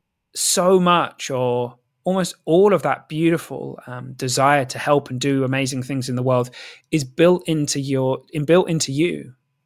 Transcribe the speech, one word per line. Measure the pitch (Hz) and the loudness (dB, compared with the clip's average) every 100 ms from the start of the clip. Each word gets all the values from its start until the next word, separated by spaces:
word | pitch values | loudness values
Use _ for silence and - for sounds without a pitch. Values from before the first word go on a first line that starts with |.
| _ _ _ - | _ _ _ -6
so | - - 180 190 | -2 2 4 4
much | 180 175 131 - - | 4 0 -2 -6 -8
or | 131 123 120 120 - _ _ | -4 -2 -2 -4 -10 _ _
almost | - 190 175 - - | -4 -2 -4 -6 0
all | 170 202 | 4 6
of | 180 | 4
that | 143 131 - | 0 -4 -6
beautiful, | 156 165 165 - 135 135 - - | 0 0 0 -4 -12 -12 -12 -14
um, | 123 127 | -14 -14
desire | 131 131 131 135 147 127 | -8 -4 2 4 2 0
to | - | -4
help | - 147 139 | 0 0 0
and | 127 | -4
do | 139 139 | -2 0
amazing | 131 135 131 135 | 0 -2 -2 -4
things | 127 139 127 | -6 -6 -4
in | 127 | -2
the | |
world | 127 127 123 - - - _ | 0 0 0 -8 -20 -20 _
is | 160 | -4
built | 127 - 170 180 - | -2 2 4 4 0
into | 156 147 143 | -2 -2 -4
your, | 139 131 131 131 - | -2 0 0 -2 -6
in-, | 156 143 | -4 2
built | 175 190 | 4 4
into | 165 - | 0 -2
you, | 135 170 - 127 - _ _ | -2 -2 -4 -10 -20 _ _